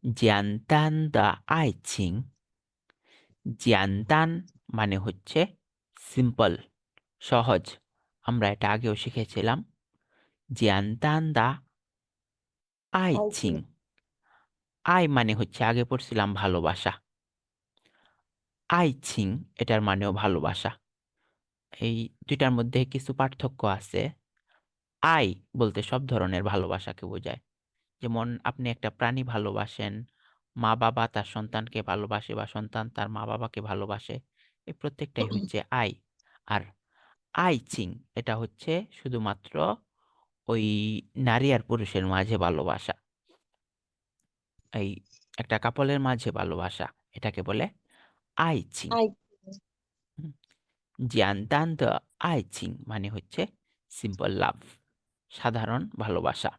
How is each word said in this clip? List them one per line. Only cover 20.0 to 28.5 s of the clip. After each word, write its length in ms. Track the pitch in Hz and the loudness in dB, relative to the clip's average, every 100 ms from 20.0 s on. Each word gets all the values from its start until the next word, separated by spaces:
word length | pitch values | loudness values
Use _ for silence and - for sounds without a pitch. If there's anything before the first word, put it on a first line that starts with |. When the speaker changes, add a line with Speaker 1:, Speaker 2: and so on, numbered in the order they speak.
| 101 | 2
Speaker 1:
ভালোবাসা। 580 | 98 104 87 73 - 95 - _ _ _ _ _ _ _ _ _ - | 2 2 2 0 -2 -6 -6 _ _ _ _ _ _ _ _ _ -4
এই 280 | 113 113 113 _ - | -2 -2 -6 _ -6
দুইটার 240 | 135 135 | 0 2
মধ্যে 340 | 123 117 127 | 2 2 2
কিছু 300 | 131 135 131 | 0 -2 -6
পার্থক্য 520 | 135 131 - 127 - 107 | -2 -2 0 -6 -2 -2
আছে। 440 | 98 - - 131 - _ _ _ _ _ _ _ _ | -2 -4 -4 -4 -6 _ _ _ _ _ _ _ _
আই 320 | 151 165 107 92 _ - | 4 6 4 0 _ 0
বলতে 260 | 113 101 | 0 2
সব 240 | 104 127 135 | -2 -2 0
ধরনের 360 | 123 92 92 | 0 2 0
ভালোবাসাকে 640 | 98 98 92 95 - 95 92 | 0 0 0 -4 -6 -10 -10
বোঝায়। 340 | 101 - 64 _ _ _ _ _ _ | -8 -8 -10 _ _ _ _ _ _
যেমন 360 | 120 113 117 120 | -4 -2 -2 -2
আপনি 260 | - | -4